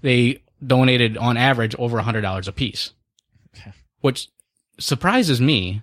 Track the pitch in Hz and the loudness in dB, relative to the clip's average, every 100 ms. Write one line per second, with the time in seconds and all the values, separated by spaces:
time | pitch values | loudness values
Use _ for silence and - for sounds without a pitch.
0 | 143 123 120 131 _ _ 135 127 127 127 | 2 2 2 -2 _ _ 0 4 4 4
1 | 117 110 117 120 127 127 113 - 120 117 | 2 0 -2 2 2 2 -2 -4 -4 -2
2 | 107 113 101 95 92 - 127 - - _ | -2 -2 -2 -6 -8 -6 -6 -6 -12 _
3 | _ _ _ _ _ - - 101 _ _ | _ _ _ _ _ -20 -20 -20 _ _
4 | 135 127 - _ _ _ _ _ - 135 | -4 -4 -12 _ _ _ _ _ -6 -2
5 | 175 240 196 127 127 135 92 101 | 0 2 2 2 2 2 0 -6